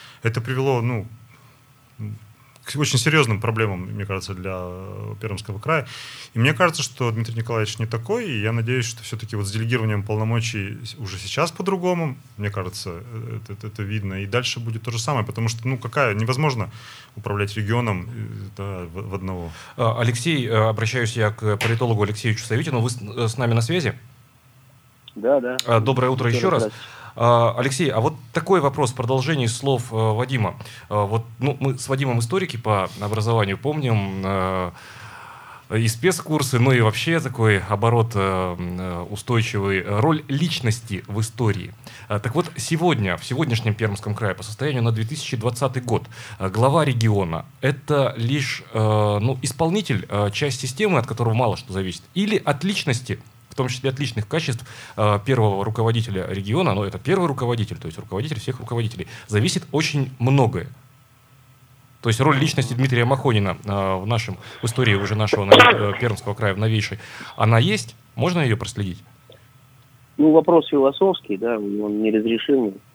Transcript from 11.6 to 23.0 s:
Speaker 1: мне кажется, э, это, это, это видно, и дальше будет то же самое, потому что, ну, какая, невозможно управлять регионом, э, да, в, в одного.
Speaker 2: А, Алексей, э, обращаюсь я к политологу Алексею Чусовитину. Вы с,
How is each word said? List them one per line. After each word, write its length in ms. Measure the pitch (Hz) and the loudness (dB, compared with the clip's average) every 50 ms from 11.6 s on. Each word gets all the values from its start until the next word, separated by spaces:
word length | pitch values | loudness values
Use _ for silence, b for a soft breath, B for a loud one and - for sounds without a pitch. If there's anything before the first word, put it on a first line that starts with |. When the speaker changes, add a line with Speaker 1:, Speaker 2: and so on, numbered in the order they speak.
| 185 196 196 185 175 180 180 170 165 147 127 123 - - - | -2 -2 -2 0 0 0 0 0 0 -4 -4 -8 -12 -20 -10
Speaker 1:
мне 140 | 101 101 101 | -6 -6 -4
кажется, 400 | 101 101 90 90 - - - 98 | -4 -4 -6 -6 -8 -10 -10 -10
э, 480 | 85 87 113 120 117 110 113 117 113 110 110 | -10 -10 -12 -12 -12 -12 -10 -8 -10 -10 -10
это, 120 | - 101 | -12 -14
это, 120 | 98 107 110 | -12 -12 -12
это 140 | - - 104 | -8 -8 -6
видно, 400 | 98 107 107 98 98 95 95 101 | -4 -4 -4 -4 -4 -6 -6 -6
и 40 | |
дальше 340 | 101 113 123 127 - - 120 | -2 -2 0 0 0 -6 -6
будет 220 | 117 117 113 113 - | -6 -6 -6 -6 -6
то 80 | 123 | -6
же 80 | 117 117 | -6 -4
самое, 260 | 113 160 147 120 107 | -2 -2 0 0 -2
потому 240 | 120 - 113 113 117 | -2 -4 -2 -2 -2
что, 180 | 117 117 113 | -2 -4 -4
ну, 120 | 127 135 117 | -4 -4 -4
какая, 340 | - 117 - 151 139 117 101 | -6 -4 0 2 2 2 2
невозможно 560 | 107 113 113 113 131 156 151 127 113 95 - B B B B B B B B B | 0 0 0 0 2 2 0 2 0 -4 -6 B B B B B B B B B
управлять 400 | 110 107 - 104 101 101 98 104 | -10 -6 -4 -2 -2 -2 -2 -2
регионом, 500 | 110 104 101 117 120 120 117 120 117 113 | -4 -2 0 0 2 2 0 0 -2 -4
э, 220 | 117 120 113 107 107 110 104 98 98 101 98 | -8 -10 -10 -10 -10 -10 -10 -12 -12 -10 -10
да, 260 | 98 101 98 90 87 | -10 -8 -8 -8 -10
в, 240 | 85 82 95 104 101 92 | -10 -10 -10 -10 -8 -8
в 20 | |
одного. 360 | 95 95 92 95 90 85 82 82 B B B B - | -6 -6 -6 -6 -6 -8 -10 -12 B B B B 0
Speaker 2:
А, 200 | 123 110 113 117 | 0 0 2 2
Алексей, 480 | 117 117 117 - - 170 160 139 123 | 0 0 0 0 -2 -2 0 0 0
э, 220 | 113 113 110 107 113 | 0 2 2 2 2
обращаюсь 480 | 110 107 113 110 - 127 120 110 - | 2 0 -2 -2 0 -2 -2 -2 0
я 140 | 120 107 104 | 0 0 0
к 260 | 110 - 110 107 104 | 0 -2 -2 -2 -2
политологу 460 | 101 - 113 117 113 127 117 113 104 104 | 0 0 0 0 0 2 0 2 2 2
Алексею 320 | 101 104 - - 117 107 | 0 -2 -2 -2 -2 -2
Чусовитину. 460 | - - - 110 135 160 - 131 120 | -2 -2 -2 -2 -2 -2 0 0 0
Вы 100 | 113 123 | 0 0
с, 100 | 120 - | -2 -4